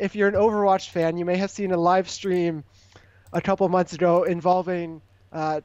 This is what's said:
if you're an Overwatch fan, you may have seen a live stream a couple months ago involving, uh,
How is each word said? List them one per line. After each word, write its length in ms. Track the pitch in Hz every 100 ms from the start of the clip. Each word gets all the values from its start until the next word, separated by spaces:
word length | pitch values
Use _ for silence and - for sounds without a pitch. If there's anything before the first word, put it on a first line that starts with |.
if 140 | 196 208
you're 120 | 202
an 60 |
Overwatch 560 | 202 214 214 202 190 -
fan, 260 | 180 165 170
you 100 | 175
may 120 | 180
have 140 | 196
seen 200 | - 196
a 60 | 180
live 320 | 170 185 185
stream 540 | - 196 180 170 156 - _ _ - _ _ -
a 60 | 170
couple 300 | 180 196 170
months 240 | 185 175
ago 300 | 160 175 170
involving, 760 | 170 175 180 185 180 180 170 160 _ _ _
uh, 300 | 160 156 156